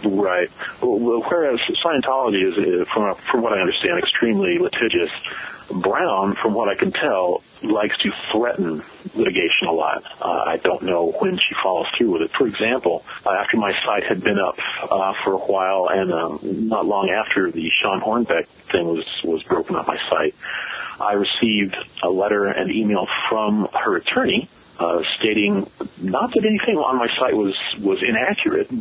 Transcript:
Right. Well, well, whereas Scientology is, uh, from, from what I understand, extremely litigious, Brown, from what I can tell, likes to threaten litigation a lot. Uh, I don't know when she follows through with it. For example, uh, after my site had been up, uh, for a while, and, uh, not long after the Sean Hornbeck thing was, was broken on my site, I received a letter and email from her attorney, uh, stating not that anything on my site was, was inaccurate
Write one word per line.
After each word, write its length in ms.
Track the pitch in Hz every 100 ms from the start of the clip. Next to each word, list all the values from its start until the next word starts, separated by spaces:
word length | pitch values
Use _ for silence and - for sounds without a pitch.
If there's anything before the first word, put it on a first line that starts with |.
| 107
Right. 440 | 98 98 90 87 - - -
Well, 180 | 123 120
well, 220 | 120 117
whereas 360 | 113 170 151 120
Scientology 840 | - - 170 147 123 131 127 101 95
is, 120 | 87
uh, 280 | 92 90 87
from, 280 | - 104 90
from 260 | - 127
what 100 | 117
I 80 | 104
understand, 400 | 92 95 95 87
extremely 580 | - - 233 - 90 87
litigious, 540 | 123 - 113 113 - - - - - - -
Brown, 640 | - 95 120 175 98 98
from 220 | 98 113 107
what 120 | 104
I 60 |
can 180 | 98 101
tell, 520 | - 147 101 90 90 - -
likes 340 | 110 107 104 -
to 120 | - - -
threaten 500 | 107 120 - 87 78 - - -
litigation 540 | - 87 90 85 - 87
a 40 |
lot. 320 | 85 76 - - -
Uh, 240 | - 85 -
I 100 | 82
don't 240 | 90 87
know 300 | 90 87 85
when 260 | - - 90
she 160 | -
follows 320 | - 95 90 82 -
through 180 | 117
with 80 | 85
it. 80 | 80
For 160 | - 85
example, 580 | 76 110 127 90 82 - -
uh, 100 | -
after 240 | 95 104 117
my 160 | 104
site 300 | 92 - 104
had 200 | - 98
been 160 | 107 101
up, 180 | 95 - - -
uh, 320 | - 98 95
for 200 | 95 -
a 40 | 95
while, 520 | - 98 92 95 90
and, 220 | 95 95
uh, 280 | 85 82 76
not 460 | - 95 110 110 -
long 240 | 101 98
after 400 | 101 104 - 92
the 180 | 82 80
Sean 320 | - 107 95
Hornbeck 460 | 110 113 113 82 -
thing 400 | - - 95 85
was, 180 | 82 80 -
was 200 | 80 80
broken 320 | - 90 80 80
on 100 | 78
my 140 | - -
site, 240 | 82 78 - - - - - - -
I 140 | 104
received 640 | 104 98 - 117 107 98 - - -
a 80 | 85
letter 380 | 92 104 104 101
and 240 | - 95
email 340 | 110 107 104 - - -
from 380 | 110 107 107 98
her 240 | - - 90
attorney, 540 | - - 269 104 - - - -
uh, 240 | - - - -
stating 520 | 110 107 104 101 98 - - -
not 300 | 190 147 226
that 120 | 233 214
anything 320 | 208 - 190
on 200 | 139 131
my 120 | 117 -
site 200 | 127 104
was, 200 | 98 95 - -
was 220 | 101 95
inaccurate 720 | 110 113 131 208 - 80 - 117